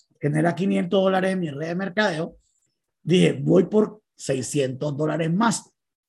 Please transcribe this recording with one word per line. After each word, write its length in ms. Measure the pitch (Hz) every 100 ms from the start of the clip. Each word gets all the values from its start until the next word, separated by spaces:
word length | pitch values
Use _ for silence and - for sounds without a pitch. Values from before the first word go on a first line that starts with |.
| _ _
generar 360 | 147 147 170
quinientos 480 | 170 196 196 180 196
dólares 300 | 190 185 185
en 80 | 190
mi 100 | 165
red 180 | 139 160
de 60 |
mercadeo, 640 | 175 196 190 208 156 - - _ _ _ _ _ _
dije, 320 | 151 180 165
"Voy 300 | 123 143 175
por 360 | 180 208 214 - _ -
seiscientos 800 | - 135 120 147 131 127 147 147
dólares 340 | 156 156 160
más", 380 | 175 233 - - _ _ _